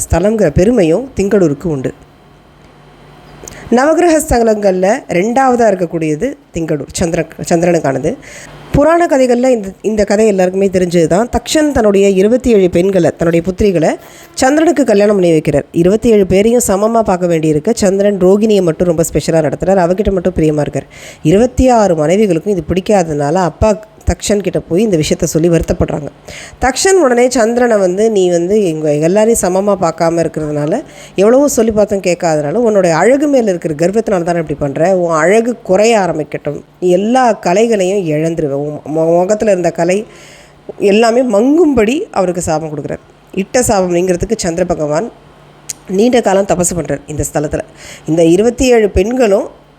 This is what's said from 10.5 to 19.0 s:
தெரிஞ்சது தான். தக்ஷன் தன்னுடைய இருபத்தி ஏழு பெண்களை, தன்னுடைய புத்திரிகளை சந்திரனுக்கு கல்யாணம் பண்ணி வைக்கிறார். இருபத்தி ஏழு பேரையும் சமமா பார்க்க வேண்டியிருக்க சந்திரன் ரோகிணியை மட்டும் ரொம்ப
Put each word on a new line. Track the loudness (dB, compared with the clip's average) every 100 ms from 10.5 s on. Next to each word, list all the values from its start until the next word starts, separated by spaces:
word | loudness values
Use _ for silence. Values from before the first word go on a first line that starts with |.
| 0 0
தெரிஞ்சது | 0 0 0 2
தான். | 0 0
தக்ஷன் | -4 -2 0 0
தன்னுடைய | 2 2 2 2
இருபத்தி | 2 2 2 2
ஏழு | 2 2
பெண்களை, | 2 0 2 0 0
தன்னுடைய | 0 0 -2
புத்திரிகளை | -2 0 2 0 -2 -10 -20 -14
சந்திரனுக்கு | -2 0 2 2 2 2
கல்யாணம் | 2 2 2
பண்ணி | 2 2
வைக்கிறார். | 0 -2 -2
இருபத்தி | 0 0 2 2
ஏழு | 2 4
பேரையும் | 2 2 2 0
சமமா | 0 0 0
பார்க்க | 0 0 0
வேண்டியிருக்க | 0 0 0 -2 0
சந்திரன் | 0 2 0 2
ரோகிணியை | 2 4 2 2
மட்டும் | 0 0 -2
ரொம்ப | 0